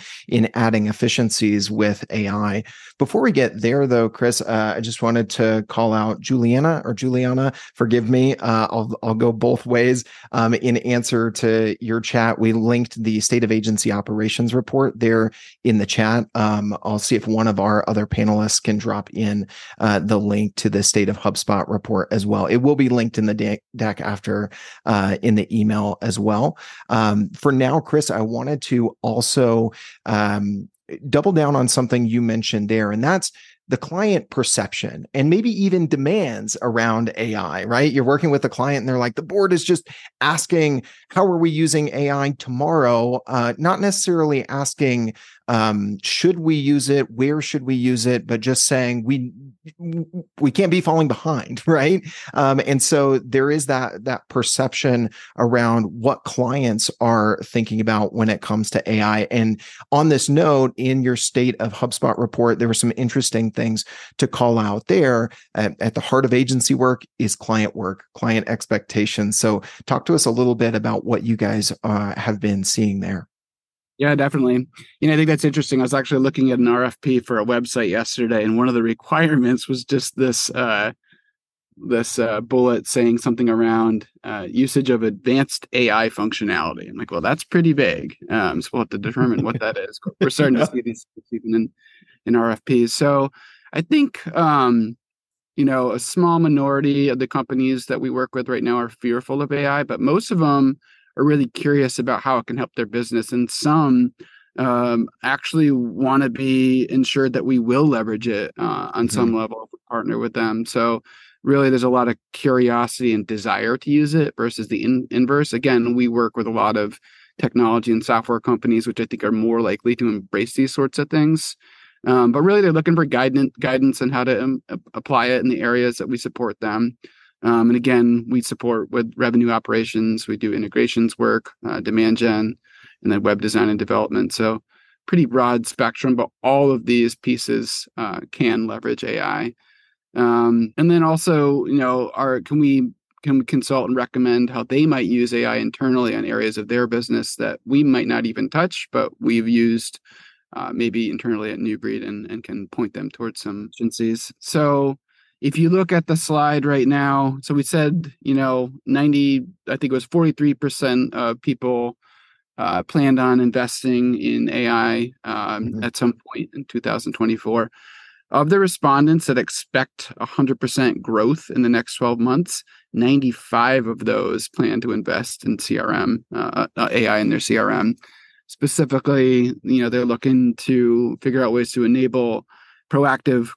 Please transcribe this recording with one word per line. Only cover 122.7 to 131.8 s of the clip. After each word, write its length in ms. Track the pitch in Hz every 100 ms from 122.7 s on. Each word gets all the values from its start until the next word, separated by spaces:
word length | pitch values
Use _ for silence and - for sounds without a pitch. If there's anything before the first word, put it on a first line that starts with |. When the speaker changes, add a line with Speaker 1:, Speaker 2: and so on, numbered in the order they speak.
Speaker 2:
looking 220 | 160 156 170
for 100 | 151
guidance, 480 | 123 131 135 135 -
guidance 440 | 127 131 135 127
on 80 | 127
how 160 | 131 123
to, 180 | 113
um, 200 | 131 131 -
ap-, 140 | - - -
apply 320 | - 131 120
it 140 | 127
in 40 | 131
the 140 | 120
areas 360 | 120 123 123 117
that 120 | 95
we 80 | 123
support 420 | - - 120 101
them. 380 | 110 107 120 120 - _ _ _
Um, 260 | 117 117 117
and 60 | 123
again, 500 | 120 123 120 120 117
we 140 | 127
support 480 | 117 113 120 113 -
with 240 | 123 117 -
revenue 340 | 120 120 117
operations. 760 | 117 - 110 113 110 110 110 -
We 100 | 107
do 140 | 107
integrations 680 | 104 104 120 120 117 113 -
work, 320 | 117 113 - - 117
uh, 120 |
demand 380 | 101